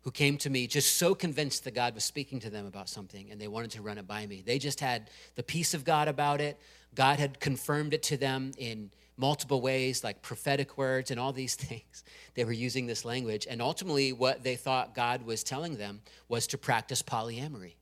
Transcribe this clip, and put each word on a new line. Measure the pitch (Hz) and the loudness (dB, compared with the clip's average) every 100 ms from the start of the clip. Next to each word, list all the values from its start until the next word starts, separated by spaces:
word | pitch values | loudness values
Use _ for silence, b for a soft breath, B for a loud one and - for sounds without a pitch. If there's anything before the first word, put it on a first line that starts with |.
who | 135 | -8
came | - 143 143 | 2 4 4
to | 147 | 0
me | 131 123 | 0 2
just | 147 - - | 2 4 4
so | 175 | 4
convinced | 190 175 143 147 - 135 | 4 0 0 -2 -2 -4
that | 120 | 0
God | 120 | 0
was | 110 | 0
speaking | - 147 139 127 | -4 -4 -6 -6
to | 110 | -6
them | 104 101 | -8 -10
about | 98 95 | -10 -10
something, | - 95 101 101 | -12 -12 -16 -16
and | 107 | -12
they | 104 | -8
wanted | 107 117 | -6 -8
to | 110 | -8
run | 104 104 | -8 -8
it | 95 | -8
by | 104 104 | -8 -8
me. | 98 | -8
They | 95 135 | 0 0
just | 143 - | 0 0
had | 135 117 107 B B - | 0 0 -4 B B -10
the | |
peace | - 156 170 160 | -2 0 2 0
of | |
God | 147 156 151 | 4 4 4
about | 139 147 143 | 4 2 4
it. | 147 143 B B B | 0 -4 B B B
God | - 135 143 | 6 6 6
had | 143 139 | 2 0
confirmed | 151 127 - 147 151 | -2 0 0 0 2
it | 156 | 0
to | - 143 | 2 2
them | 139 131 131 135 | 2 0 -4 -6
in | 120 110 101 b b - | -8 -8 -10 b b 0
multiple | 135 147 131 135 | 2 2 2 2
ways, | 127 131 131 123 | 4 2 2 0
like | 113 101 | -4 -8
prophetic | - 113 143 139 139 - | -8 -4 0 2 0 0
words | 131 131 127 | 0 2 0
and | 123 | -2
all | 131 | -2
these | 127 127 - | -4 -4 -4
<laughs> | - | -6
things. | 113 - - - B B | -10 -14 -20 -20 B B
They | - | -4
were | 120 | -2
using | 117 123 131 120 | 0 0 -2 -2
this | 113 - | -4 -4
language, | 127 117 107 - | -2 -2 -2 -4
and | 117 | -2
ultimately | 123 165 185 143 135 | 0 0 0 2 2
what | 123 127 - | 4 2 4
they | 127 120 | -2 -2
thought | 139 131 - - | 0 0 0 0
God | 120 123 | 0 0
was | 117 113 | -2 -4
telling | - 131 170 123 | -2 -4 -4 -6
them | 104 101 B B _ | -8 -10 B B _
was | 117 - | -2 0
to | - | -2
practice | - 117 - 123 | 0 0 0 -4
polyamory. | - 120 117 117 147 131 90 - | -2 -4 -2 -6 -8 -10 -14 -18